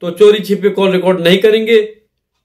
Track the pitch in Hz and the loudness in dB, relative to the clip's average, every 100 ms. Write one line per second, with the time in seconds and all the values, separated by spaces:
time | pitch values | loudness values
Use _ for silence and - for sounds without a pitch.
0 | 180 175 208 208 190 196 196 190 196 185 | -8 2 2 2 -2 -2 -2 -2 -2 -2
1 | 175 185 170 190 214 220 220 226 208 - | -2 -2 0 2 2 0 0 0 0 -8
2 | _ _ _ _ | _ _ _ _